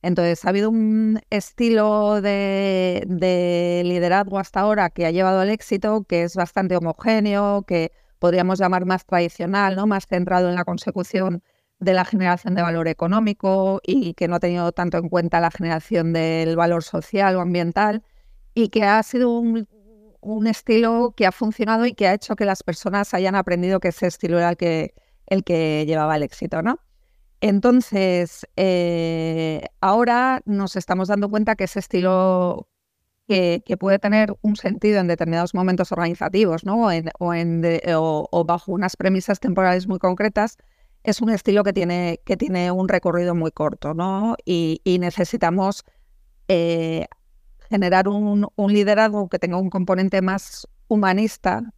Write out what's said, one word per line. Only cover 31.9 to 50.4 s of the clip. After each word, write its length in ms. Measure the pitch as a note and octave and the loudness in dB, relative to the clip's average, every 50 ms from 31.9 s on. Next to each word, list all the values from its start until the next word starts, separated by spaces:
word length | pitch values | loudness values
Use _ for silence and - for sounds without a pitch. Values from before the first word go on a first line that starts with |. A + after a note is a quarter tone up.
| - F#3 F3+ F#3 F#3 F#3 F#3 F#3+ F#3 F3+ F3+ F3+ - - - _ _ _ _ _ _ _ _ _ _ _ _ - | -2 0 2 2 2 4 2 2 2 2 0 -2 -4 -6 -10 _ _ _ _ _ _ _ _ _ _ _ _ 0
que, 340 | G#3 F#3 F3+ F3 E3+ F3 - | 0 2 2 2 0 -2 -2
que 120 | - F#3 F#3 | -6 -6 -4
puede 200 | - F#3+ G3 G3 | 2 2 2 2
tener 380 | - G#3 G#3 G#3+ G#3+ G#3 G3+ - | 2 2 2 2 2 2 -2 -4
un 160 | - G#3+ G#3 - | -2 -2 -2 0
sentido 420 | - F#3 G3+ - - G#3+ G#3+ G3+ | -2 -4 -4 0 2 2 2 2
en 80 | F#3 F3 | 2 0
determinados 460 | E3+ E3 E3+ E3 E3 E3 F3 F3 - | 0 0 0 -2 0 -2 -2 -2 0
momentos 400 | F#3 F3+ F#3 F3+ F3 F3+ - G3 | 0 0 2 2 0 0 -2 -2
organizativos, 720 | E3+ E3+ E3 E3+ - F3 - F#3 F#3+ A3 F#3 E3 E3 - | -2 -2 -2 -2 -2 -4 -2 2 2 2 2 2 -2 -4
¿no? 220 | G3 G3 A#3 A#3 G#3+ | -2 -2 0 2 2
O 40 | |
en, 200 | F3 E3 E3 D#3+ - - | 0 0 -4 -6 -8 -4
o 160 | F3+ F3 F3 | -4 -2 -2
en 280 | E3+ E3+ E3+ E3 E3 | 0 0 0 0 0
de, 320 | E3 E3+ E3 E3 - F3+ E3+ | 0 0 0 0 0 0 0
o, 320 | D#3+ D#3+ D#3+ D#3 D3+ - - | 0 0 0 -2 -2 -4 -2
o 140 | - F3 E3+ | -2 -2 0
bajo 300 | D#3+ F3 E3+ - - F#3 | 0 -2 -4 -2 -6 -6
unas 240 | F3+ G3+ F3 - - | -4 -4 -4 -4 -2
premisas 420 | - F#3+ F#3+ F#3+ F3+ - G3+ - | 0 0 0 0 0 -2 -4 -2
temporales 480 | - A#3 F3 F#3+ F#3+ F#3 F3+ F#3 F#3 G3 | -2 -2 0 2 4 4 2 2 0 -2
muy 120 | F#3+ F3+ | -4 0
concretas, 580 | - F#3 F#3 F3+ G#3 G#3+ G3+ G#3+ G#3 A3+ - _ _ _ _ _ _ _ _ _ _ | 0 0 0 2 -2 0 0 0 -2 -2 -4 _ _ _ _ _ _ _ _ _ _
es 180 | - G3+ - | -2 -2 0
un 80 | A#3+ G#3+ | 0 0
estilo 340 | A3+ G3 - - G3 G#3 G3+ | 0 0 2 2 2 4 2
que 80 | G3+ | 2
tiene, 480 | F#3+ G3+ F3 F3 F3 F3 F3+ F3 E3+ - _ | 0 0 0 0 0 -2 -2 -2 -4 -6 _
que 100 | - F#3+ | -4 -4
tiene 360 | F#3 - - F#3 F3+ F3 F3+ | -2 -2 -2 -2 -2 0 0
un 180 | F3+ F#3 F#3+ F#3+ | 0 -2 0 2
recorrido 460 | G3+ F3+ - F3+ E3 F3 F3 F3+ E3+ | 0 0 2 0 0 0 0 0 0
muy 160 | E3+ D#3+ D#3+ | -2 -2 -4
corto, 420 | - - D3+ D3+ D3+ - - D3 D#3 | -4 -2 -4 -4 -4 -4 -8 -8 -4
¿no? 420 | D#3+ F3 F#3+ F#3+ F#3+ G#3 A3+ A#3 - - | -4 -2 -2 -2 -2 -2 -2 -4 -4 -4
Y, 380 | - F#3 E3+ E3+ D#3+ D#3+ - _ | -2 -2 0 0 -2 -2 -2 _
y 160 | G3 F3+ F3+ | 0 0 0
necesitamos, 840 | F3+ F3 - - F3+ - - A#3+ - E3+ E3+ F#3+ F#3+ F#3+ G3 - - _ _ _ _ _ - _ _ _ _ _ _ - | 0 -2 -2 -2 -4 -4 -2 -2 0 0 0 0 0 -2 -2 -6 -10 _ _ _ _ _ -20 _ _ _ _ _ _ 0
eh, 560 | F#3+ E3+ E3+ E3+ E3+ E3 E3 E3 E3 E3 - - - _ _ _ _ - _ - - - - - | 2 2 2 0 0 -2 -2 -2 -4 -4 -6 -8 -12 _ _ _ _ -20 _ -20 -20 -20 -10 -4
generar 400 | G#3+ G3+ G3 F3+ F3+ F#3 F#3+ G3 | -2 0 2 4 4 4 2 2
un, 380 | G3+ G3+ G#3 G#3 G#3 G#3 G3+ - _ | 0 0 0 0 0 0 0 -2 _
un 200 | - G3+ G3 G3+ | -2 0 2 4
liderazgo 560 | G#3 G3+ G3 G#3 G3+ A3 A3 G#3 G#3 G3+ F3 | 2 4 4 4 4 4 2 2 -2 -4 -2
que 100 | - F3+ | -4 -4
tenga 160 | - F#3+ F3 | -2 -2 -2
un 140 | F3+ F#3+ F#3 | -2 -2 -2
componente 520 | - F#3+ F3+ F3 F#3+ F#3 F#3+ F#3+ - F#3+ | 0 -2 0 0 0 0 0 0 2 0
más 460 | F#3 F#3 F#3+ G3 | 0 0 -2 -4